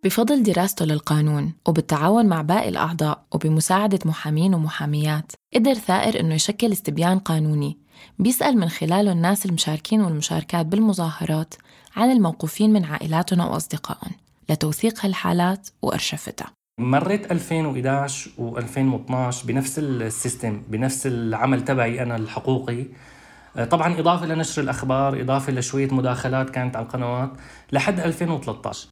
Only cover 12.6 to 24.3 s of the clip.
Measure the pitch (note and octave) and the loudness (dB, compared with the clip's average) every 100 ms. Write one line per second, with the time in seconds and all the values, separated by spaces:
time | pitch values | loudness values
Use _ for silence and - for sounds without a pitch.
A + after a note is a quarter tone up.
12.6 | G#3+ G#3+ E3 D3+ D#3+ D#3+ F3+ F3+ F3 - | 4 4 2 -4 -2 0 2 0 0 -2
13.6 | D#3 D3+ - - - - _ _ - D3+ | -4 -8 -8 -10 -10 -14 _ _ -4 0
14.6 | D#3 D#3 A3+ A3 G3+ F#3 F3+ F3 F3 G3 | 0 0 -2 0 -4 -2 0 2 2 0
15.6 | - _ - - - D3+ - - - _ | -8 _ -4 -2 -4 -6 -10 -12 -14 _
16.6 | _ - B2 C3+ E3+ G#3 - F3 - E3 | _ -6 0 2 2 -2 0 -4 -2 -2
17.6 | D#3 C3 C3 C#3 C#3 - - - A#2 A#2 | -2 -2 -2 -2 -2 -6 -12 -10 -8 -6
18.6 | A2+ - C3+ A#2+ - C3 B2+ B2 A#2+ C3 | -6 0 0 0 -2 -2 -2 -4 -4 -4
19.6 | C3+ - D3 B2 A2+ - B2+ - A#2 G#2 | -2 -4 -4 -2 -4 -4 -6 -4 -6 -6
20.6 | - A2 C3 C3 C3+ A#2+ A2+ A2 B2+ C3 | -6 -4 -2 -2 -4 -2 -2 -2 0 0
21.6 | - C3 A#2 A#2+ A#2+ A#2 A2 - - C3 | 0 0 0 -2 -4 -4 -6 -6 -2 -2
22.6 | - A#2+ C3+ - - - - - - - | -2 -8 -8 -14 -20 -20 -20 -20 -16 -6
23.6 | A#2 E3 D#3+ E3 E3 E3+ E3 | -2 0 0 2 2 2 0